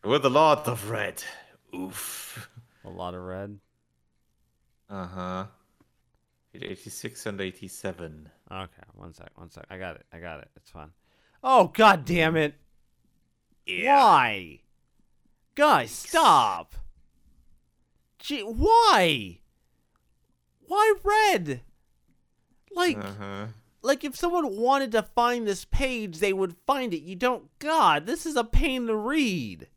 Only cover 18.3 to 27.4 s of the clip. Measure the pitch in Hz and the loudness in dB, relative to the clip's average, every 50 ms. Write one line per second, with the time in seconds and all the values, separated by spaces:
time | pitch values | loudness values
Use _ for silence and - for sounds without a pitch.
18.3 | 285 277 196 208 226 220 294 427 453 466 466 440 359 220 185 170 151 127 104 92 | -8 -8 -8 -8 -4 0 4 6 6 8 8 8 6 6 6 4 2 0 -4 -10
19.3 | 85 _ _ _ _ _ _ _ _ _ _ _ _ _ _ _ _ _ _ _ | -14 _ _ _ _ _ _ _ _ _ _ _ _ _ _ _ _ _ _ _
20.3 | _ _ _ _ _ _ _ _ 339 403 440 440 415 392 - 392 415 427 440 415 | _ _ _ _ _ _ _ _ 0 2 4 4 2 2 0 0 2 4 4 4
21.3 | 359 220 175 147 135 123 - - _ _ _ _ _ _ _ _ _ _ _ _ | 2 0 -2 -4 -8 -8 -10 -20 _ _ _ _ _ _ _ _ _ _ _ _
22.3 | _ _ _ _ _ _ _ _ 403 349 359 359 277 104 98 98 101 101 101 98 | _ _ _ _ _ _ _ _ -4 0 0 0 0 -2 -8 -10 -12 -12 -12 -12
23.3 | 101 98 104 113 107 - _ _ _ _ - 240 277 285 - 285 262 - - 349 | -12 -12 -12 -12 -14 -18 _ _ _ _ -2 -2 -2 -2 -2 -12 -8 -4 -4 -2
24.3 | 339 359 320 262 196 202 226 247 269 277 269 247 214 220 214 - - - 240 240 | 0 0 -2 -2 -4 -2 0 2 2 2 0 0 0 -2 -2 0 -2 0 0 2
25.3 | 247 240 226 208 196 185 - _ - - 277 262 254 233 214 202 165 156 202 202 | 0 -2 -2 -4 -4 -6 -8 _ 0 0 0 0 -2 -4 -8 -8 -6 -4 -2 -2
26.3 | 196 190 190 180 165 _ _ - 285 277 254 233 175 160 - 175 190 180 247 247 | 0 0 -2 -4 -6 _ _ -2 -2 -2 -2 -4 -6 -8 -8 -12 -8 -2 -2 -2
27.3 | 254 - | -2 -2